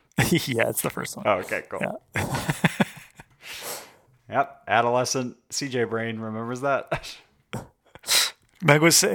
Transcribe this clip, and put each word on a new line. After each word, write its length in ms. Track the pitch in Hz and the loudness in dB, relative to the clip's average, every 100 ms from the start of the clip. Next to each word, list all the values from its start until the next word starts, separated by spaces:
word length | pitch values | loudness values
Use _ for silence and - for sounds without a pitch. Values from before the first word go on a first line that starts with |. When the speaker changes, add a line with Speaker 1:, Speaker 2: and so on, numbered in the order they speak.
| _ - | _ -2
Speaker 1:
<laughs> 80 | 156 | 2
Yeah, 400 | 170 - 117 113 | 2 0 0 0
it's 120 | - | 0
the 80 | 147 | -4
first 260 | - - - | -4 -8 -2
one. 80 | - | 0
Speaker 2:
Oh, 60 | |
okay, 280 | 98 - 104 - | 0 -2 -6 -6
cool. 120 | 95 - - _ - | -6 -6 -8 _ -6
Speaker 1:
Yeah. 100 | - | -4
<laughs> 240 | 131 - - - - - - - - - _ - - - - - - _ _ - | -4 -4 -2 0 0 -4 -6 -20 -20 -20 _ -16 -14 -12 -12 -16 -20 _ _ -4
Speaker 2:
Yep, 360 | 113 139 - - | -2 -2 -6 0
adolescent 680 | 107 120 123 123 135 123 - _ | 2 4 2 0 -2 -4 -10 _
C 180 | - 143 | -8 -4
J 160 | 123 | -2
Brain 340 | 110 113 113 110 | -2 -2 -4 -6
remembers 440 | 113 110 117 123 | -6 -6 -6 -4
that. 520 | 139 131 - 139 - - _ _ _ | 0 -2 -2 -8 -8 -18 _ _ _
<laughs> 100 | - - _ _ - - - - - _ _ | -12 -12 _ _ -12 -2 0 0 -6 _ _
Speaker 1:
Meg 180 | 156 147 | 6 8
was, 240 | 165 - 202 | 8 6 4